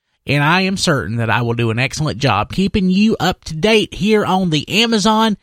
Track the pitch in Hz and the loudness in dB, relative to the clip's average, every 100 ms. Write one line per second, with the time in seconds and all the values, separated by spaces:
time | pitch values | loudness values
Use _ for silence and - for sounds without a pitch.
0 | _ _ - 143 147 180 190 196 180 135 | _ _ -4 0 2 0 0 -2 0 0
1 | 87 117 113 110 117 117 117 110 131 - | -2 -4 0 0 0 0 0 0 -2 -2
2 | 151 98 135 101 107 - 190 220 185 185 | -4 -2 0 0 -2 -2 0 0 2 2
3 | 220 - 170 - - 156 214 220 175 - | 2 2 -2 -4 -8 -2 2 2 0 -4
4 | 202 214 180 185 180 151 - 175 226 220 | 0 2 2 0 0 -2 -2 -2 0 2
5 | 220 220 220 196 | 2 2 2 -2